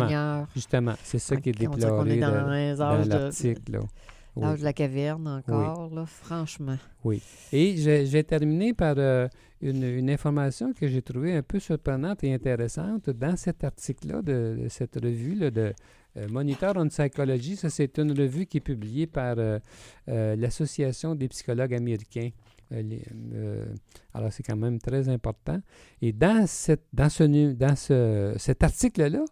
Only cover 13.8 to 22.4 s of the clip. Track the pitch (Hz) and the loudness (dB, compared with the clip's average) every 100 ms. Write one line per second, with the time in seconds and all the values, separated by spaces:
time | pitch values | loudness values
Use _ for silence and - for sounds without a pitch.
13.8 | - - 151 - 165 127 113 117 117 - | -8 -8 -6 -4 -2 0 -2 -4 -6 -6
14.8 | 120 127 120 117 131 202 147 110 107 - | -8 -4 -4 -2 -4 -2 0 0 -2 -4
15.8 | - - _ - 104 127 143 131 190 190 | -14 -20 _ -12 -6 -4 -2 0 0 2
16.8 | 151 - 143 - 135 127 139 202 165 - | 0 2 0 0 0 0 -2 -4 -2 0
17.8 | 139 156 151 143 135 147 190 147 - 120 | 0 0 0 2 0 0 -2 -4 -4 -6
18.8 | 107 135 160 147 123 117 110 107 - - | -6 -4 -4 -2 -2 0 0 -2 -6 -20
19.8 | - - - 113 110 110 120 - 147 - | -20 -16 -4 -2 0 0 -2 -2 -4 -2
20.8 | 135 123 160 151 131 - - 120 127 120 | -2 -2 -4 -4 -4 -6 -4 -2 0 0
21.8 | 120 110 - 117 117 - | -2 -4 -6 -8 -8 -10